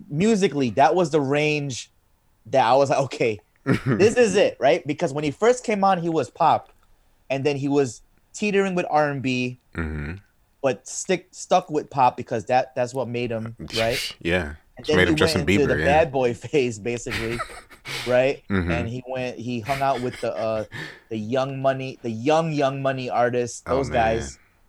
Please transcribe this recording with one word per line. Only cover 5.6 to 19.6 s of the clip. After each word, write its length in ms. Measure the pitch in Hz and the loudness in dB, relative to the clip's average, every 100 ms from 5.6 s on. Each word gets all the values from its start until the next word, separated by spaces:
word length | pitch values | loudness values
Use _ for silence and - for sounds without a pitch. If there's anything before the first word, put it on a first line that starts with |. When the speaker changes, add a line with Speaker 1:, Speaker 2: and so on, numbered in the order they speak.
| - | 0
Speaker 1:
came 180 | 208 | 0
on, 160 | 196 185 | 2 2
he 60 | 165 | 0
was 200 | 160 123 | -2 -2
pop, 420 | - 160 117 - _ _ _ _ _ - | 0 2 2 -2 _ _ _ _ _ -6
and 140 | 135 | -2
then 140 | 139 139 | -2 -2
he 100 | 139 | 0
was 340 | 143 131 - _ _ _ | 2 2 -2 _ _ _
teetering 400 | - 208 196 196 180 | -4 0 0 0 0
with 100 | 175 | 0
R 200 | 151 147 | 2 2
and 120 | 139 | 0
B, 380 | 127 127 123 123 _ - | -2 -2 -2 -6 _ -8
Speaker 2:
Mm-hmm. 380 | 80 76 73 95 _ _ _ _ | -6 -6 -8 -12 _ _ _ _
Speaker 1:
but 260 | 135 127 - | -2 -2 -6
stick, 400 | - - 180 - | -12 -4 -4 -4
stuck 380 | - - 185 180 | -16 0 0 2
with 200 | 151 - | -4 -4
pop 260 | 143 127 - | 2 2 2
because 300 | - 120 - | -6 -6 0
that, 280 | 127 131 - | 0 0 -4
that's 180 | 123 | -4
what 160 | 131 117 | -4 -6
made 220 | 120 123 | -4 -4
him, 240 | 113 113 113 76 110 | -6 -8 -12 -8 -2
right? 380 | 113 131 - - | -2 -2 -6 -8
Speaker 2:
<laughs> 40 | |
Yeah. 320 | 82 90 73 78 _ - | -2 0 -2 -10 _ -16
Speaker 1:
And 60 | |
Speaker 2:
It's 40 | - | 0
Speaker 1:
then 80 | 151 | 2
Speaker 2:
made 100 | 92 | 4
Speaker 1:
he 40 | |
Speaker 2:
him 40 | 78 | 4
Justin 240 | 92 151 | 2 2
Speaker 1:
went 80 | - | 2
into 140 | 139 135 | 2 2
Speaker 2:
Bieber, 20 | |
Speaker 1:
the 100 | - | 2
Speaker 2:
yeah. 60 | - | 2
Speaker 1:
bad 260 | 151 165 | 2 2
boy 220 | 135 127 | 2 0
<laughs> 0 | |
phase, 460 | 117 - 151 120 107 | -2 -2 0 0 -2
basically, 580 | 104 120 - 113 113 117 - - - | -6 -6 -6 -6 -4 -6 -8 -14 -20
Speaker 2:
<laughs> 340 | - - 135 120 | -20 -12 -10 0
Speaker 1:
right? 360 | 123 131 135 - | 2 2 0 -2
Speaker 2:
Mm-hmm. 220 | 98 87 | -2 0
Speaker 1:
And 160 | 85 117 | -2 -4
he 140 | 123 127 | -8 -8
went, 300 | 131 127 - | -6 -6 -8
he 220 | 117 123 | -6 -6